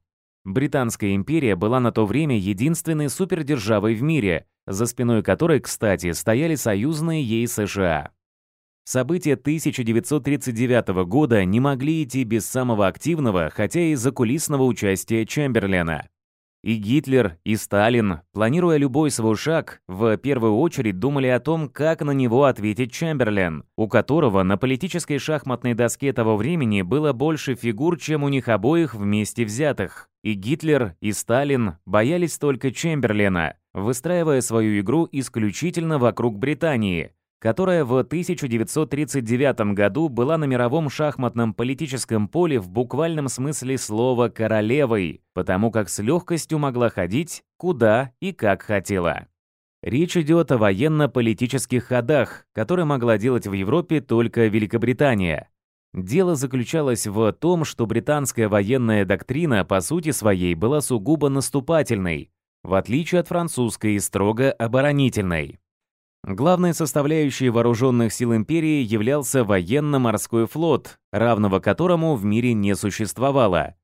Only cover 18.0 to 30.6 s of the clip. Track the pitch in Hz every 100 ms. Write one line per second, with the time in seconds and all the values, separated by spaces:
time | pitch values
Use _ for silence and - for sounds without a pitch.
18 | 104 82 - 101 110 160 175 151 139 131
19 | 156 123 110 107 147 160 - - - 92
20 | 113 104 131 139 113 107 165 143 113 92
21 | 127 143 127 123 147 165 143 - 156 165
22 | 147 139 127 120 139 113 104 104 127 -
23 | 165 147 110 101 90 78 - - 107 113
24 | - 151 135 98 92 101 131 131 - 175
25 | - 143 - 151 135 120 123 113 117 -
26 | 139 127 110 107 117 175 120 104 87 143
27 | 151 120 147 156 - 123 117 107 160 175
28 | - 156 143 139 120 107 117 170 160 110
29 | 101 104 104 - 110 110 151 120 90 -
30 | - _ 104 104 101 156